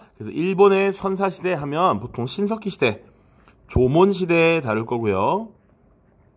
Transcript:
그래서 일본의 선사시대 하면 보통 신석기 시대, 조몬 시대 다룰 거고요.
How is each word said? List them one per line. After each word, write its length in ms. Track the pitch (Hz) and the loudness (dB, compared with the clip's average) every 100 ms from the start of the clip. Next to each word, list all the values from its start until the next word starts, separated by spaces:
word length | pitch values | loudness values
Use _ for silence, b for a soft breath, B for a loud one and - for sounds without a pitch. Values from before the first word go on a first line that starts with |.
| B - | B -16
그래서 140 | 110 | -10
일본의 600 | 147 180 185 202 196 196 | -4 -2 4 4 4 0
선사시대 600 | 190 196 190 196 185 180 | -2 -4 -2 -4 -4 -4
하면 460 | 165 143 151 180 107 | -4 -4 0 0 0
보통 300 | 120 - 123 | -6 -8 -8
신석기 420 | - 202 220 208 | -4 -4 -4 -6
시대, 320 | - 131 101 - _ b b b _ - | -2 -2 -2 -12 _ b b b _ -4
조몬 460 | 120 127 156 190 | 0 2 4 4
시대 480 | 185 180 170 165 165 | 2 0 2 4 2
다룰 240 | 131 107 117 | 0 -4 -2
거고요. 600 | 120 110 95 113 185 226 _ _ _ _ _ _ _ _ | -2 0 0 0 -2 -6 _ _ _ _ _ _ _ _